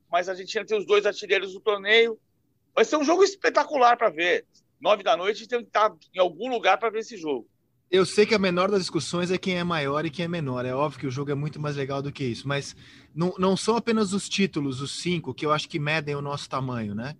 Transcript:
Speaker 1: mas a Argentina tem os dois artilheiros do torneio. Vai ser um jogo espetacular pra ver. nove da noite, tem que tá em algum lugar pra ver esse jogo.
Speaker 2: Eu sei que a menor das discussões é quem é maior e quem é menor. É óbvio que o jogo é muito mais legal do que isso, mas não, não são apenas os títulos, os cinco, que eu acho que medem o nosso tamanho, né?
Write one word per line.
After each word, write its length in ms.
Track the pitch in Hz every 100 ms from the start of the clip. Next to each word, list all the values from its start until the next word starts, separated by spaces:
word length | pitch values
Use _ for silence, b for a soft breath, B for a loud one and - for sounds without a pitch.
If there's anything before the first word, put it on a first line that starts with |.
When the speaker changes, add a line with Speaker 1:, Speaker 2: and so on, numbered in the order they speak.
| _
Speaker 1:
mas 160 | 170 180
a 60 |
Argentina 320 | 185 185 214 202
tem 120 | 214
os 80 | 165
dois 200 | 208 202
artilheiros 480 | - 196 196 190
do 80 | 190
torneio. 580 | 214 202 196 226 233 220 _ _ _ _ _ -
Vai 80 |
ser 140 | 226 311
um 60 |
jogo 200 | 285 359
espetacular 760 | 392 - - 311 294 294 240 240
pra 120 | 220
ver. 360 | 151 175 120 - _ _ _
nove 240 | 165 208
da 140 | 196 175
noite, 300 | 190 214 226
tem 160 | 240
que 80 | -
tá 220 | 214 214 - _
em 60 | 185
algum 300 | 185 156 247
lugar 280 | 233 185 202
pra 120 | 226
ver 100 | 214
esse 180 | 220 208
jogo. 300 | 156 127 - _ _ _ _
Speaker 2:
Eu 140 | 185 180
sei 180 | - 214
que 100 | 214
a 40 |
menor 300 | 190 175 190
das 120 | 202
discussões 500 | 170 165 - 175 175
é 60 | 185
quem 200 | 190 180
é 60 |
maior 420 | 175 165 139 147 160
e 60 |
quem 140 | - 170
é 20 |
menor. 360 | 170 139 127
É 100 | 127
óbvio 260 | 131 151 135
que 80 | 139
o 40 |
jogo 200 | 127 143
é 40 | 143
muito 240 | 147 147
mais 160 | 147 143
legal 280 | 135 139
do 80 | 143
que 120 | -
isso, 240 | 131 113 135
mas 280 | 143 - - b b b 151
não, 180 | 180 185
não 180 | 185 185
são 180 | - 233
apenas 380 | 233 220 196
os 160 | 196 -
títulos, 500 | - 190 165 139 131
os 220 | 139 -
cinco, 320 | 175 175 139
que 100 | -
eu 80 | 151
acho 160 | 151 -
que 120 | 160
medem 360 | 147 160 147 143
o 60 |
nosso 260 | 143 143 -
tamanho, 460 | 139 131 120 104
né? 220 | 104 131 151